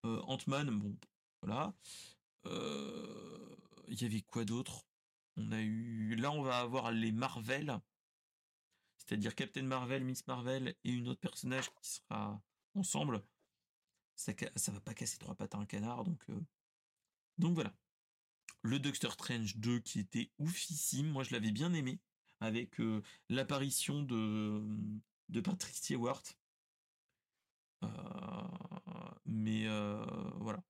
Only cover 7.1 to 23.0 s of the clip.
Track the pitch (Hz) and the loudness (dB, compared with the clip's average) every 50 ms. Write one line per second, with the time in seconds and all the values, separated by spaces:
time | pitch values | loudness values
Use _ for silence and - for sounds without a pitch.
7.1 | 110 113 127 131 - 123 110 113 131 139 151 147 123 98 - _ _ _ _ _ | 4 2 2 0 0 -4 -2 0 0 0 2 0 -2 -2 -4 _ _ _ _ _
8.1 | _ _ _ _ _ _ _ _ _ _ _ _ _ _ _ _ _ _ - - | _ _ _ _ _ _ _ _ _ _ _ _ _ _ _ _ _ _ -4 -2
9.1 | - 107 104 110 - - 135 - - 135 131 131 131 127 127 120 131 135 127 127 | 0 2 2 0 0 0 -4 -2 -2 -2 0 0 0 0 0 0 0 0 0 0
10.1 | 127 - - - 127 123 120 127 131 135 131 127 - _ _ 123 123 123 120 120 | -2 -4 -4 -4 -4 -2 0 0 0 0 0 -2 -4 _ _ 0 0 0 0 -2
11.1 | 131 - - - - - - 127 127 131 131 - - - - - - - _ _ | -2 -2 -4 -6 -6 -4 -4 0 0 0 -2 -4 -8 -10 -10 -8 -8 -8 _ _
12.1 | 107 107 104 104 104 107 - _ _ _ _ _ _ 202 185 - - - 151 147 | -4 -2 -2 -2 -4 -6 -10 _ _ _ _ _ _ 0 0 2 2 2 2 2
13.1 | 120 101 - - _ _ _ _ _ _ _ _ _ _ _ _ _ _ _ _ | 0 0 -2 -6 _ _ _ _ _ _ _ _ _ _ _ _ _ _ _ _
14.1 | _ - - - 107 - 123 - - - - - 104 98 - - 113 - 120 113 | _ -6 -4 -4 -2 -2 -4 -4 -2 -2 -2 -2 -2 -4 -6 -8 -6 -4 -4 -4
15.1 | - - - - 104 - 104 101 - 107 104 101 - 104 104 117 120 123 110 180 | -4 -4 -6 -8 -6 -6 -6 -4 -2 -4 -4 -2 -2 -2 -2 -2 -2 -2 0 -2
16.1 | 170 - - - - - 165 - _ _ _ _ _ _ _ _ _ _ _ _ | -2 -2 -4 -6 -6 -6 -6 -8 _ _ _ _ _ _ _ _ _ _ _ _
17.1 | _ _ _ _ _ - 156 170 175 160 135 104 - _ _ _ _ _ _ _ | _ _ _ _ _ 4 4 6 6 4 2 0 -2 _ _ _ _ _ _ _
18.1 | _ _ _ _ _ _ _ - - _ - 113 127 139 131 143 139 - - 120 | _ _ _ _ _ _ _ -18 -14 _ 0 2 2 4 4 2 0 2 -2 -2
19.1 | - - - - 123 117 113 101 95 110 107 120 123 117 107 - - - 104 - | -2 -2 -2 0 0 2 2 0 0 2 4 4 4 4 2 0 0 0 0 2
20.1 | - 117 120 - _ - 147 160 180 - - - 165 147 - - - 127 143 156 | 0 0 0 0 _ 0 0 0 2 0 -2 -2 -2 0 0 2 2 2 2 2
21.1 | 147 135 131 - - 117 107 110 104 101 151 175 175 160 139 127 131 - _ _ | 2 0 0 0 0 2 4 4 4 4 4 4 4 4 2 2 0 -2 _ _
22.1 | _ _ _ _ _ _ 110 113 107 117 120 - - - 120 110 110 107 | _ _ _ _ _ _ 0 2 2 2 0 0 0 2 2 4 4 2